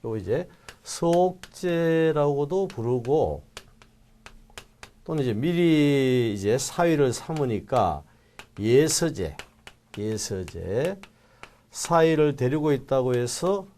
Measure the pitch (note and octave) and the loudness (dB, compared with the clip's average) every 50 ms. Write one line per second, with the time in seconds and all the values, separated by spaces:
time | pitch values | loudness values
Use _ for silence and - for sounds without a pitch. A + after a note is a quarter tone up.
0 | - A#2 A2 A2 F#2+ F#2 A#2 D3 F3+ - - _ _ - - _ _ - - - | -8 -6 -8 -6 -4 -2 -2 -2 -4 -8 -14 _ _ -20 -20 _ _ -14 -8 -2
1 | - E3+ E3+ F3 F3+ F#3 F3+ F#3 - - - - - F3+ E3+ E3+ E3 E3 E3 D#3+ | 0 2 4 4 2 2 0 -6 -18 -20 -16 -8 -4 -2 0 0 0 2 2 2
2 | D#3+ D#3+ D3+ D3+ C#3+ C#3+ C#3+ C#3 D3 C#3+ F3+ F#3+ G3 F#3 - - A2+ A#2+ B2+ B2 | 2 2 2 2 2 2 2 0 -2 -2 -2 -2 -2 -4 -6 -6 -2 -2 -2 -2
3 | A#2 A#2+ C#3+ D#3 B2+ E2 D2 C#2+ - - _ - - - - _ - _ _ _ | 0 0 2 2 2 0 -4 -8 -10 -18 _ -20 -20 -20 -20 _ -20 _ _ _
4 | _ _ _ _ _ - - - - _ - - - _ _ _ - - _ _ | _ _ _ _ _ -20 -20 -20 -20 _ -20 -20 -20 _ _ _ -20 -20 _ _
5 | _ - D#3+ D#3 C3+ B2 G#2+ G#2 B2+ E3+ F3 E3+ F3 E3+ D#3+ D3+ D3 C#3+ C#3+ C#3 | _ -8 -4 -2 -2 -2 -2 0 -2 0 2 2 4 4 4 4 4 4 4 4
6 | C3+ C3 B2+ B2+ A#2+ A2+ G2+ G2+ G2 G2+ A2+ C3 C3 - - - F3 E3+ E3 D3 | 4 4 2 2 2 0 -2 -2 0 0 0 0 -2 -6 -2 0 2 2 4 4
7 | C#3+ B2+ A#2 - - - D#3+ D#3 C#3+ B2+ A2+ G2 - - C3 B2 G#2 F2+ D#2 C#2+ | 2 2 0 -4 -6 -8 -4 -4 -2 -2 -2 -4 -4 -2 0 0 2 0 -2 -4
8 | D2 _ _ _ _ _ _ - - _ _ - G2+ A2 A#2+ C3+ D#3 D#3 D#3 - | -10 _ _ _ _ _ _ -20 -20 _ _ -4 0 4 4 4 4 4 2 0
9 | E3+ D#3+ - - F2+ D#2 C#2+ - - - _ _ _ - - _ _ _ - - | -2 -2 -2 -4 -8 -8 -8 -12 -18 -20 _ _ _ -20 -20 _ _ _ -12 -8
10 | G#2 G#2+ A2 G#2+ - - G#2 F#2+ F#2 F2 - E2+ F2 F2 G2 A#2+ C#3+ F3 G3 G3 | -6 -6 -6 -6 -6 -6 -6 -8 -8 -8 -10 -10 -8 -4 -4 -2 -2 -2 -4 -8
11 | - - _ _ _ _ _ _ - - _ _ _ _ - - - - F3 E3 | -14 -20 _ _ _ _ _ _ -20 -20 _ _ _ _ -12 -12 -4 0 4 4
12 | D#3+ D#3+ D#3+ D3+ D3+ D3+ C#3+ - B2 B2+ C#3 D#3 D3 D#3 C#3+ C3 - - C#3 C3+ | 6 4 4 4 2 2 2 0 -2 0 0 0 2 0 0 0 0 0 0 0
13 | B2+ B2+ B2 A#2+ A#2+ A#2+ - - - F3+ G3 G3 F#3+ - _ | 2 2 0 0 0 -2 -4 -4 -2 -2 -2 -2 -4 -10 _